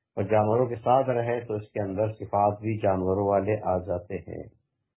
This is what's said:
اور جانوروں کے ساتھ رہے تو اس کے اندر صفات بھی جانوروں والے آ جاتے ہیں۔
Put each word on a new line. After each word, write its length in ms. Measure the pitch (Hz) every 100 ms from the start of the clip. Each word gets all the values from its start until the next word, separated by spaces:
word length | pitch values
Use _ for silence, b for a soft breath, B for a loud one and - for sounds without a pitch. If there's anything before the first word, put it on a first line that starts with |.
| _ -
اور 60 |
جانوروں 440 | 98 107 107 117 123
کے 80 |
ساتھ 360 | 113 120 131 131
رہے 300 | 120 117 120
تو 140 | 117
اس 160 | 107 107
کے 100 | 110
اندر 320 | 101 95 110
صفات 480 | 110 101 101 104 104
بھی 180 | 107 107
جانوروں 500 | 107 92 92 95 101
والے 280 | 101 98 107
آ 160 | - 92
جاتے 380 | 92 90 - 95
ہیں۔ 480 | - 87 - _ _ _ _